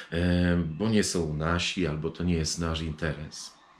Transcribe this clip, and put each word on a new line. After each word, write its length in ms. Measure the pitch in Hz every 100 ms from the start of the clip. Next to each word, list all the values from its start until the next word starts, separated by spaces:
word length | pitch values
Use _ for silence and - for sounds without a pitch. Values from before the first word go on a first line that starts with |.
| -
e, 440 | 85 87 87 90 87
bo 320 | 80 78 110
nie 160 | 107
są 320 | 92 90 80 76
nasi 500 | 80 87 - - 82
albo 240 | 76 80
to 140 | -
nie 100 | 87
jest 240 | 82 78 -
nasz 240 | 85 82
interes? 720 | 82 76 82 73 76 - - - _